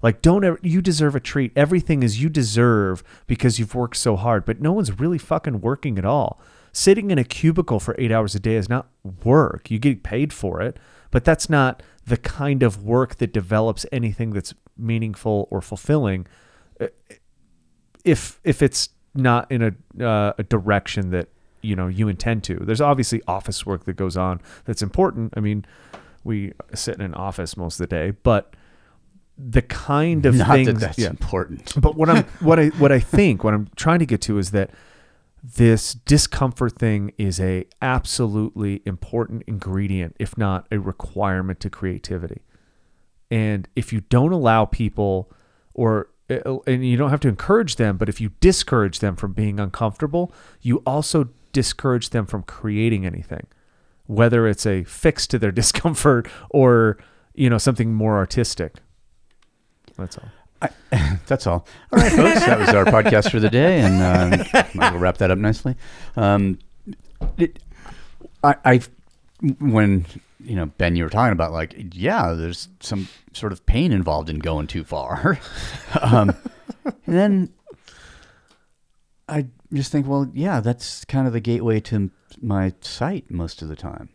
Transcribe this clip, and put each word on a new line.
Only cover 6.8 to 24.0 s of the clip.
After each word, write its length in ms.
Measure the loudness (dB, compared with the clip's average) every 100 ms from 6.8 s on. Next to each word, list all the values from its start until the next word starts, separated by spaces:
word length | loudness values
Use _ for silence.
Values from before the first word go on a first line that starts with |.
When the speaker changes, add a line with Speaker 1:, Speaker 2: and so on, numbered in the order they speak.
| 2 2 2
Speaker 1:
in 80 | -2
a 60 |
cubicle 560 | -2 0 0 0 -2 -4
for 160 | -4 -4
eight 140 | -2
hours 240 | 0 -2 -4
a 40 |
day 140 | -2 -2
is 140 | -2
not 180 | -4 -6 _ -18 -6
work. 480 | 4 4 4 -2 -6
You 80 | -2
get 240 | 0 -2
paid 280 | -4 -4 -4
for 300 | -4 -6 -4
it, 160 | -6 -8 _ _ -4
but 160 | 0 2
that's 240 | 2 2
not 320 | 2 2 -2 -16 _ -4
the 100 | -4
kind 460 | -4 -4 -2 2
of 220 | 2 0
work 320 | 0 0 0 -2
that 180 | -4
develops 540 | -4 0 0 0 -2 -6
anything 380 | -4 -4 -4 -4
that's 200 | -4 -8 -16 _ -10
meaningful 680 | -4 -2 -4 -6 -2 -2 -2
or 120 | -6
fulfilling, 640 | -8 -12 0 0 0 -4 -8 _ _ _ _ _
uh, 60 | -10 _ _ -20 _ _ _ _ _ _ _ _ 0
if, 340 | 0 0 -8
if 180 | -2 2
it's 280 | 0 0 -8 _ _ -2
not 360 | 2 2 0
in 100 | -2
a, 400 | -2 -4 _ -6 -2
uh, 280 | 0 0 -4
a 60 |
direction 680 | -2 -2 2 0 0 -6 -4
that, 200 | -4 -6 _ _ _
you 140 | -6 -4
know, 120 | -4
you 200 | -2 -2
intend 360 | -2 -2 -4 -4
to. 100 | -8
There's 240 | -4 0
obviously 400 | 2 0 0 -4 -4
office 380 | -8 -6 -10 -6
work 200 | -6 -6
that 100 |
goes 200 | -6